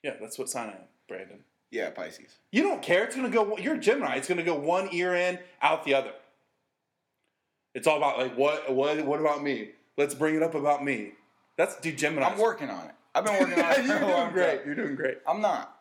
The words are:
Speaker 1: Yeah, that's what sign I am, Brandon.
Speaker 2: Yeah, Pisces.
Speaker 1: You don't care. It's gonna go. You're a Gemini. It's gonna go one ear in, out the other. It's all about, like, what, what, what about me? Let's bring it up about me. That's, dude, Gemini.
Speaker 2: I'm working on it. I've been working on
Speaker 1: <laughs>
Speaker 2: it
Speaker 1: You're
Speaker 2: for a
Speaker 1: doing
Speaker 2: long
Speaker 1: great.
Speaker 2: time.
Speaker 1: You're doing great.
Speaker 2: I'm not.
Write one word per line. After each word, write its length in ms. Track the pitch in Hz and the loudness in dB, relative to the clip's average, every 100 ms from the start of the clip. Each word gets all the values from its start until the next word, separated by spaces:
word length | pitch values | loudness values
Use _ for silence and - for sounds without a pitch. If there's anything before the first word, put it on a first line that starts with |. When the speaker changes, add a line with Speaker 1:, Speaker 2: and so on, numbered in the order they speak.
Speaker 1:
Yeah, 120 | 143 - | -8 -10
that's 180 | 110 - | -12 -8
what 120 | 127 | -6
sign 200 | 131 110 | -6 -8
I 40 | |
am, 40 | 95 90 _ _ | -12 -20 _ _
Brandon. 320 | 92 95 101 _ _ _ | -14 -14 -20 _ _ _
Speaker 2:
Yeah, 180 | 110 92 | -6 -6
Pisces. 460 | - 85 - - _ _ | -8 -12 -14 -20 _ _
Speaker 1:
You 120 | 214 | 0
don't 180 | 392 294 | 2 -2
care. 220 | - 180 | 2 2
It's 100 | 240 | 2
gonna 140 | 262 247 | -4 0
go. 280 | 226 208 208 | 2 2 0
You're 180 | 214 | -2
a 40 | 311 | 2
Gemini. 360 | 196 277 156 | 2 2 0
It's 120 | 127 139 | -4 -2
gonna 160 | 175 | -2
go 120 | 165 | 0
one 340 | 151 147 180 190 | 0 2 0 0
ear 220 | 175 180 | -2 0
in, 240 | 180 180 180 - _ | 2 0 -2 -12 _
out 220 | 147 160 | 0 0
the 80 | 151 | 2
other. 180 | 135 107 - _ _ _ _ _ _ _ _ _ _ _ _ _ _ _ | 2 2 -12 _ _ _ _ _ _ _ _ _ _ _ _ _ _ _
It's 140 | 120 156 | 0 2
all 100 | 151 | 4
about, 200 | 131 113 | 2 0
like, 180 | 131 117 | -2 2
what, 360 | 143 151 139 | 2 2 0
what, 320 | 131 143 151 | 2 2 2
what 140 | 143 147 | 0 0
about 240 | 156 143 | 0 0
me? 260 | 143 120 104 - _ - | -2 -4 -6 -16 _ -2
Let's 160 | 143 | -2
bring 200 | 139 156 | 0 0
it 60 | 156 | 2
up 120 | 165 | 0
about 280 | 156 147 143 | 0 0 0
me. 280 | 139 120 101 - _ _ _ - | 0 -4 -6 -16 _ _ _ -2
That's, 180 | 170 - | -2 0
dude, 180 | 165 139 | -8 -2
Gemini. 300 | 147 151 110 | -2 2 0
Speaker 2:
I'm 100 | 139 | 4
working 300 | 220 - 135 | 2 2 -8
on 160 | 92 - | -8 -12
it. 40 | - _ | -18 _
I've 100 | - | -2
been 160 | 208 202 | 2 2
working 240 | - 330 | 2 2
on 80 | 262 | 4
Speaker 1:
<laughs> 80 | 277 | 2
Speaker 2:
it 60 | |
Speaker 1:
You're 0 | |
Speaker 2:
for 80 | 254 | 2
a 40 | 302 | 0
Speaker 1:
doing 120 | 214 | 2
Speaker 2:
long 200 | 175 - | 2 2
Speaker 1:
great. 260 | 185 170 147 | 2 0 0
Speaker 2:
time. 60 | |
Speaker 1:
You're 100 | 143 | -4
doing 200 | 147 156 | -6 -6
great. 220 | 131 131 - - | -4 -4 -4 -4
Speaker 2:
I'm 140 | 196 | 0
not. 360 | 208 147 - - | 0 0 -6 -18